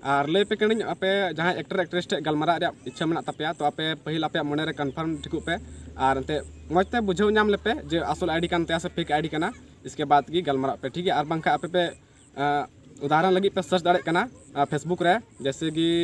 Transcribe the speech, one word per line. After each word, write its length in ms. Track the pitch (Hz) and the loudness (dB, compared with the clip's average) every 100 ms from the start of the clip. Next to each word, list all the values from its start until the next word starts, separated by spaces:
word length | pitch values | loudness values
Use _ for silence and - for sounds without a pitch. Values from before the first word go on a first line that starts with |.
ᱟᱨ 220 | 139 139 143 | 2 2 4
ᱞᱟᱹᱭ 160 | 180 202 | 2 2
ᱯᱮ 100 | 214 | 2
ᱠᱟᱹᱱᱟᱹᱧ, 240 | 214 226 165 | 2 2 -2
ᱟᱯᱮ 160 | 175 190 196 190 151 | -2 0 2 0 0
ᱡᱟᱦᱟᱸᱭ 180 | 170 160 | 0 0
ᱮᱠᱴᱚᱨ 160 | 156 190 | -4 -2
ᱮᱠᱴᱨᱮᱥ 220 | 170 180 175 | 0 -2 -2
ᱴᱷᱮᱡ 120 | - 156 | -2 0
ᱜᱟᱞᱢᱟᱨᱟᱜ 320 | 151 156 165 | 0 2 2
ᱨᱮᱭᱟᱜ 140 | 170 - - | 0 -4 -14
ᱤᱪᱪᱷᱟ 160 | - 160 | -4 -2
ᱢᱮᱱᱟᱜ 180 | 165 - | -2 -4
ᱛᱟᱯᱮᱭᱟ, 280 | 143 151 170 | -6 -6 -2
ᱛᱚ 60 | 147 | -2
ᱟᱯᱮ 200 | 147 156 151 | 0 -4 -4
ᱯᱟᱹᱦᱤᱞ 200 | - 160 156 | -4 -2 -2
ᱟᱯᱮᱭᱟᱜ 180 | 170 147 | -2 -2
ᱢᱚᱱᱮᱨᱮ 280 | 147 160 | -2 -2
ᱠᱚᱱᱯᱷᱟᱨᱢ 380 | 151 143 135 160 156 | -4 -4 -4 -4 -4
ᱴᱷᱤᱠᱚᱜ 220 | - 160 156 | -4 -6 -4
ᱯᱮ, 100 | 170 - - - - | -6 -6 -16 -16 -2
ᱟᱨ 200 | 131 135 | 0 2
ᱮᱱᱛᱮ 180 | 131 151 - - - | 0 -4 -4 -16 -2
ᱢᱚᱡᱽ 160 | 160 190 | 0 2
ᱛᱮ 60 | 240 208 | 0 -2
ᱵᱩᱡᱷᱟᱹᱣ 220 | 175 208 | 2 2
ᱧᱟᱢ 160 | 214 214 | 4 4
ᱞᱮᱯᱮ 180 | 202 214 240 147 | 2 0 -4 -2
ᱡᱮ 80 | 165 135 | -2 -2
ᱟᱥᱚᱞ 180 | 151 175 | -2 0
ᱟᱭᱰᱤ 180 | 160 170 | 0 0
ᱠᱟᱱ 160 | 175 165 | -2 0
ᱛᱟᱭᱟ 140 | 165 | -2
ᱥᱮ 100 | 175 | -4
ᱯᱷᱮᱠ 200 | - 170 151 | -6 -2 0
ᱟᱭᱰᱤ 120 | 156 | 0
ᱠᱟᱱᱟ, 200 | 156 175 254 - - 127 | -2 -2 -4 -20 -18 -16
ᱤᱥᱠᱮ 180 | - 147 | -6 4
ᱵᱟᱫ 200 | 147 139 | 4 4
ᱜᱮ 80 | 160 | -2
ᱜᱟᱞᱢᱟᱨᱟᱜ 360 | 160 135 131 98 | 0 0 0 -2
ᱯᱮ, 80 | 135 | -6
ᱴᱷᱤᱠ 160 | 151 180 | -2 0
ᱜᱮᱭᱟ? 100 | 139 | 0
ᱟᱨ 60 | 147 | 0
ᱵᱟᱝᱠᱷᱟᱡ 280 | 160 165 151 | 0 2 0
ᱟᱯᱮ 100 | 170 180 | 0 0
ᱯᱮ, 80 | 170 - - _ - - 143 147 131 - - - | 0 -4 -20 _ -20 -4 0 0 -2 -10 -20 -8
ᱩᱫᱟᱦᱚᱨᱚᱱ 320 | 143 151 185 | 2 4 4
ᱞᱟᱹᱜᱤᱫ 200 | 185 196 - | 4 2 -2
ᱯᱮ 60 | |
ᱥᱟᱨᱪ 180 | 180 185 | 0 0
ᱫᱟᱲᱮᱭᱟᱜ 220 | 165 180 - | 4 2 2
ᱠᱟᱱᱟ, 240 | 170 247 - - 143 143 | 0 0 -6 -12 -2 0
Facebook 300 | 151 156 180 | 0 -2 0
ᱨᱮ, 140 | 170 208 - - | 4 2 0 -6
ᱡᱮᱭᱥᱮ 240 | 135 135 160 | -6 -2 -4
ᱠᱤ 160 | 156 165 170 | 0 0 2